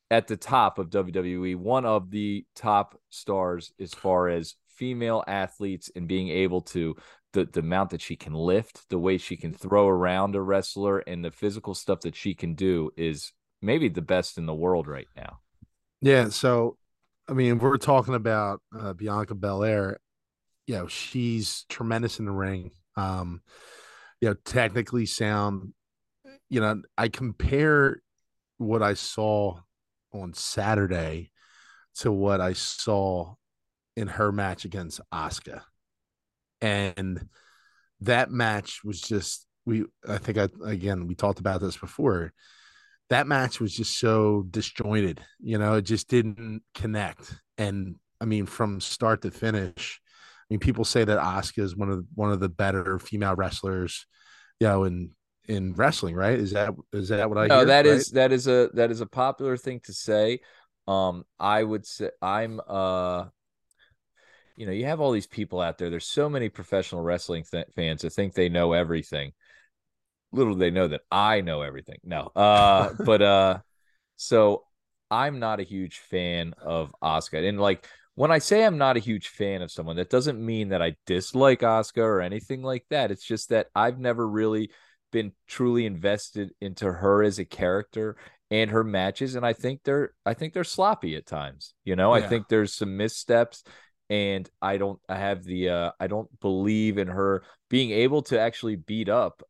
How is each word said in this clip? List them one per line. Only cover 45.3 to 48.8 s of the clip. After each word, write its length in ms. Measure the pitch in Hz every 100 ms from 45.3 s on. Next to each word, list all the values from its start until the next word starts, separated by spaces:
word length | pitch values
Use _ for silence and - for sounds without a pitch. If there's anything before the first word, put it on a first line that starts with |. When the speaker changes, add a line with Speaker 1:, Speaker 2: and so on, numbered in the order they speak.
| _
Speaker 2:
you 200 | - 107
know, 160 | 104
it 80 | 107
just 260 | 95 110 -
didn't 540 | 123 110 101 113 110 -
connect. 600 | - 117 107 95 - - - _ -
And 380 | 104 98 95 85 _ -
I 40 |
mean, 220 | 113 107 95
from 340 | - 110 98